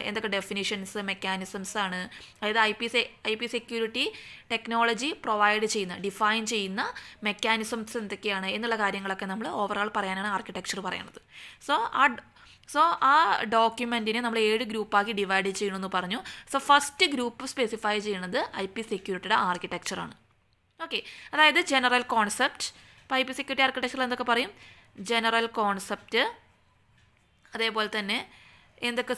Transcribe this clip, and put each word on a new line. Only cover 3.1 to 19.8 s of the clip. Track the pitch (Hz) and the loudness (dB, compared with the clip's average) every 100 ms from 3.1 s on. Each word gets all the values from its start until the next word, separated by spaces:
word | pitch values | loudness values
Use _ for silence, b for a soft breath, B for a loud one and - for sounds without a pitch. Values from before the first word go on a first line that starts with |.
| - 220 | -4 -4
ഐ | 220 | -2
പി | 233 | -2
സെക്യൂരിറ്റി | 240 233 233 226 240 294 427 B B B | -6 -4 -4 -2 -2 -2 -4 B B B
ടെക്നോളജി | 226 226 233 233 226 277 - | -6 -2 2 2 2 -2 -4
പ്രൊവൈഡ് | - 214 208 214 214 | -2 4 4 4 2
ചെയ്യുന്ന, | 220 185 175 190 | 0 -4 -4 -6
ഡിഫൈൻ | 190 214 220 220 | 0 2 2 0
ചെയ്യുന്ന | 226 190 196 403 494 B B 214 | -2 -2 -4 -4 -6 B B -6
മെക്കാനിസംസ് | 202 226 220 220 240 220 240 | -2 0 0 -2 -6 -6 -8
എന്തൊക്കെയാണ് | 202 196 214 196 190 208 | -8 -6 -4 -4 -2 -2
എന്നുള്ള | 233 226 | -2 0
കാര്യങ്ങളൊക്കെ | 202 196 196 190 196 | 0 -2 -4 -4 -4
നമ്മൾ | 190 247 349 | -6 -4 -2
overall | 202 202 208 214 | -2 -2 -2 -2
പറയാനാണ് | 190 190 208 196 | -2 -2 -2 -4
ആർക്കിടെക്ചർ | - 190 - 196 185 | -4 -10 -8 -6 -6
പറയുന്നത്. | - - - _ B B B - | -6 -10 -18 _ B B B -2
So | 302 440 - | 0 0 4
ആ | 277 | 2
ഡ-, | 233 - - B B - 294 | 2 -14 -20 B B -4 4
so | 330 - 262 | 4 4 6
ആ | 294 320 - 220 226 | 6 6 2 2 4
ഡോക്യുമെന്റിനെ | 226 226 240 233 214 220 240 | 4 2 -2 -2 0 0 0
നമ്മൾ | 226 214 | 2 4
ഏഴ് | 220 226 | 2 0
ഗ്രൂപ്പാക്കി | 220 208 208 202 208 | -4 2 2 2 0
ഡിവൈഡ് | 196 190 196 196 | 0 2 2 0
ചെയ്യണമെന്ന് | 208 190 190 185 | -2 -2 -2 -2
പറഞ്ഞു. | 180 226 - B B | -2 -4 -6 B B
So | 277 - | 0 6
ഫസ്റ്റ് | 285 285 - 359 277 | 6 6 2 2 2
ഗ്രൂപ്പ് | 240 - 262 | -2 -4 -8
സ്പെസിഫൈ | - 233 220 214 208 208 | -2 -2 0 0 0 -2
ചെയ്യുന്നത് | 190 180 220 302 - | -4 -2 -2 -2 -4
ഐ | 190 208 | -6 -6
പി | 220 | -6
സെക്യൂരിറ്റിയുടെ | 190 - 185 190 226 202 | -6 -4 -6 0 2 2
ആർക്കിടെക്ചറാണ്. | 175 170 175 | 0 -4 -6